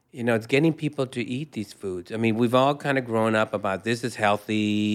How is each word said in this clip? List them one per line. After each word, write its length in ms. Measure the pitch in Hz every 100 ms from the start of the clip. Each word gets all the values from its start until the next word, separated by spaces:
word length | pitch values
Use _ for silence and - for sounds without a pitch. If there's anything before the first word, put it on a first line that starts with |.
| _
you 100 | 139
know, 120 | 120 113
it's 120 | 113
getting 260 | 135 160
people 320 | 156 147 143 127
to 140 | 123
eat 300 | 110 123 156
these 180 | - 101
foods. 400 | - 98 90 90
I 60 | 110
mean, 180 | 113 110
we've 200 | 120 127
all 200 | 135 143
kinda 240 | 143 135
grown 320 | 123 113 110 110
up 180 | 107
about, 300 | 104 101 95 113
"This 180 | 117
is 120 | 120 110
healthy, 400 | 107 104 - 107 107 104 104